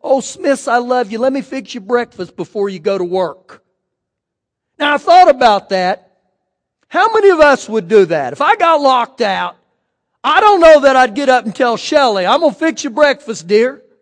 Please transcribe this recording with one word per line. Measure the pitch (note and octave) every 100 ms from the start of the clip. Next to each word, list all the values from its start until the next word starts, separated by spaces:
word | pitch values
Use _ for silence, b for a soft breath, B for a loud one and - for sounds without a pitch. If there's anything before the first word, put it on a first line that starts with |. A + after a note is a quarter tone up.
"Oh, | - C4+
Smiths, | - - D#4 C4+ -
I | A#3+
love | B3 B3 G#3+
you. | A3
Let | B3+
me | C4+
fix | - C4 G3
you | B3+
breakfast | F#3+ A#3+ A#3 - F3 -
before | F3 A3 G3+
you | F#3+
go | D#3+ G3
to |
work." | F3+ F#3+ E3+ C#3+ _ - _ _ _ _ _ _ _ _ _ _ _ _
Now, | D4
I | C#4+
thought | - F4 F4+
about | C4 B3+ G3+ -
that. | F#3+ F3+ - _ _ _ _ _ _ _ _ _
How | E4 G#4+
many | A4 G4+
of | E4+
us | D4 C4 -
would | A3 E3+
do | G#3+ F3+
that? | D#3+ C3
If | C#3+
I | D#4+ G#4+
got | E4+ D#4+
locked | C#4 B3+ A#3 _
out, | G#3+ F#3 F3 - _ _ _ _ _ _
I | C4 D#4+
don't | G#4+ G4
know | E4 D4+
that | C#4 C4
I'd | B3+
get | G3+ C#4
up | B3+
and | A3
tell | - B3 A3
Shelley, | - D4+ C4 G3+ F#3
"I'm | C#4
gonna | D#4+
fix | G3 D#4+ A#3
your | C#4+
breakfast, | A3+ D4 C#4 - G#3 E3
dear." | G#3 B3 C#4 _ _